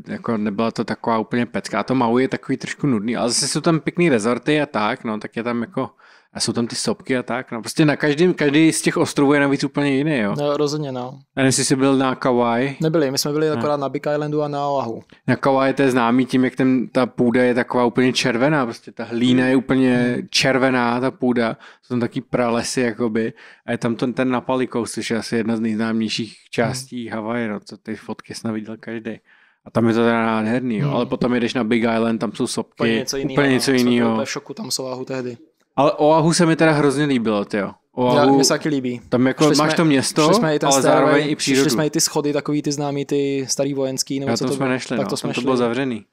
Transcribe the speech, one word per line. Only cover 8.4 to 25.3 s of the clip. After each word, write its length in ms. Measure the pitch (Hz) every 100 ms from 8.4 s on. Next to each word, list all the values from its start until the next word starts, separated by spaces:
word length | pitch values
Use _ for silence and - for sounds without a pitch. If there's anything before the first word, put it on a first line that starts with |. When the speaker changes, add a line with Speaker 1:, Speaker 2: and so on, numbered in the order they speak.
| 147 143 160
Speaker 1:
z 80 | 156
těch 160 | - 180
ostrovů 360 | 151 - 139
je 60 | 147
navíc 240 | 143 139
úplně 280 | 143 - 143 135
jiný, 200 | 151 143
jo. 180 | 104 120
Speaker 2:
No, 200 | 147 143
rozhodně, 340 | 147 151 143
no. 100 | 127 123
Speaker 1:
A 280 | 139 _ -
nevím, 60 | 131
jestli 180 | 127 131
jsi 100 | 139
byl 220 | 135 135
na 180 | 135 123
Kauai. 600 | 139 123 120 117 135 135
Speaker 2:
Nebyli, 300 | 156 165 139
my 60 | 139
jsme 140 | 151
byli 180 | 147 156
Speaker 1:
Ne. 20 | 143
Speaker 2:
akorát 220 | 147 147
na 120 | 139
Big 160 | 143 151
Islandu 280 | 147 151 151
a 40 | 147
na 200 | 143 143
Oahu. 360 | 139 120 113 - - -
Speaker 1:
Na 80 | 120
Kauai 380 | - 135 135
to 80 | 131
je 100 | 139
známý 340 | 127 117 123 123
tím, 180 | 131 127
jak 100 | -
ten, 320 | 131 127 107
ta 180 | 131 123
půda 380 | - 123 120
je 100 | 123
taková 320 | 120 117 123 123
úplně 280 | 120 127
červená, 520 | 123 131 113 135 156 120
prostě 260 | 113 -
ta 120 | -
hlína 420 | 117 117 123 127 127
je 80 | 135
úplně 420 | - 131 131 123
Speaker 2:
Hmm. 300 | 123 127 -
Speaker 1:
červená, 720 | - 143 131 131 131 120 120
ta 120 | 131
půda, 460 | 127 123 120 113 - - -
jsou 100 | _
tam 60 | 123
taky 220 | 117 -
pralesy, 600 | - 123 120 117 - -
jakoby, 520 | 123 107 120 110 113 - - - -
a 60 |
je 60 | 117
tam 180 | 120 113
ten, 180 | 131
ten 160 | 117 131
Napali 360 | 127 117 131 127
Coast, 260 | 127 107
což 160 | - 107
je 60 | 117
asi 180 | 101